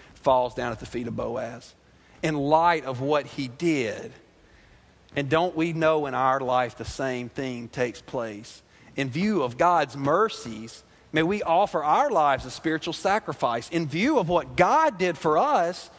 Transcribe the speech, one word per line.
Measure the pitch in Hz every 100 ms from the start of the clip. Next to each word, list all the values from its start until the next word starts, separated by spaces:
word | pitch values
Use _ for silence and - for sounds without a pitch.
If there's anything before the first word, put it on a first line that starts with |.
| - -
falls | 143 127 123
down | - 120
at | 113
the | -
feet | 120 117
of | 113
Boaz | 113 117 117 120 - _ _ _ _ -
in | 160 151
light | 139 160 170 165
of | 131 123
what | 139 147 131
he | - 131
did. | 120 170 151 110 - 90 - - _ _ - - - _ _ _ 147
And | 139
don't | 156 180 160
we | 170
know | 160 160 156 143
in |
our | 123 131 131
life | 127 127 120 -
the |
same | 113 - 135 123 123
thing | - 135 120 117
takes | - 123 -
place? | - 131 113 107 117 - _ - -
In | - 135
view | 135 208 196
of | 127 120
God's | 170 170 139 139
mercies, | 139 170 220 - 120 110 113 - _ - _
may | 156
we | 160 208
offer | 175 165 202 170
our | 147 180 285
lives | 190 147 135
a | 127
spiritual | - 160 156 -
sacrifice. | 156 190 208 196 143 127 117 -
In | 170 156
view | 151 247 294
of | 170
what | 175 -
God | 123 180 285 320 190
did | 185 160
for | 165 156
us, | 269 262 170 180 -